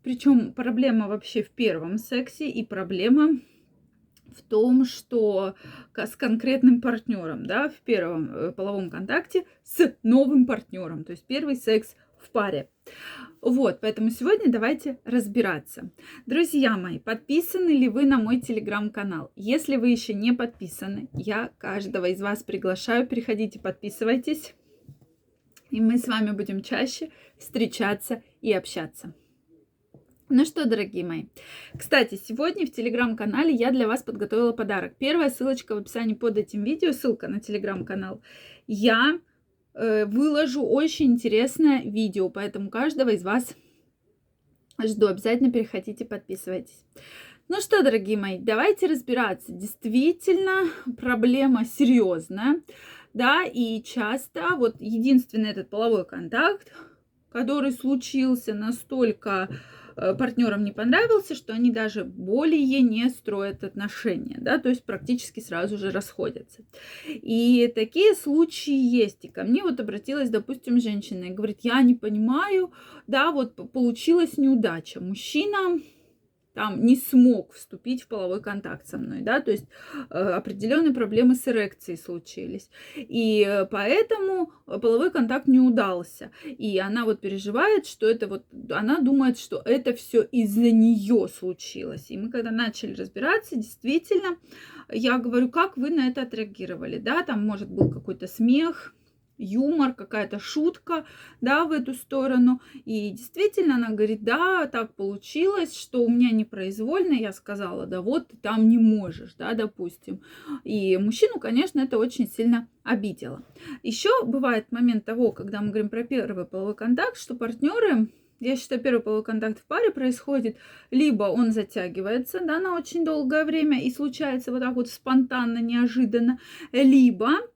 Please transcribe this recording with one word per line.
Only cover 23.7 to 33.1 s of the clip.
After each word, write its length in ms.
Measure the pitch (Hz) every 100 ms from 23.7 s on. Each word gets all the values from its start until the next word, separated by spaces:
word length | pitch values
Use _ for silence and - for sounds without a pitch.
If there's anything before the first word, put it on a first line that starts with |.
| 185 208 - 226 254 269 311 - _ _ _ - - _ _ _ _ _ _ _
И 120 | 220
мы 160 | 220 240
с 100 | 247
вами 240 | 220 214
будем 300 | 202 208 196
чаще 480 | - 247 262 - 320 - _ _
встречаться 840 | - 226 226 - 202 202 - 233 - _
и 120 | 220
общаться. 600 | 185 - 175 156 - 170 - _ _ _ _ _ _ _ - _ _ -
Ну 140 | 262 311
что, 200 | 339 262
дорогие 380 | 214 196 185
мои, 200 | 175 160 - - - - - -
кстати, 380 | - 277 226
сегодня 540 | 196 - 233 320 392 277
в 20 |
Telegram-канале 840 | - 233 233 240